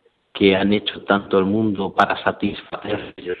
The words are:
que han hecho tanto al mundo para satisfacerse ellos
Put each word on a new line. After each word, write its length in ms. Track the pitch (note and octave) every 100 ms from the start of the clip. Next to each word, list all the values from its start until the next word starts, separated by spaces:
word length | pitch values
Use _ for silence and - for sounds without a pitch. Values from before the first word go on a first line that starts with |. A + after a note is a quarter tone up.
| _ _ _
que 200 | - G2+
han 200 | F#2+ G2+
hecho 280 | G#2 - -
tanto 340 | - G2+ G2 G2
al 80 | F#2+
mundo 480 | G#2+ A2 G2 G2
para 280 | F2 G2 -
satisfacerse 920 | - F#2 G#2 - - - - G#2 - -
ellos 220 | F2 F2+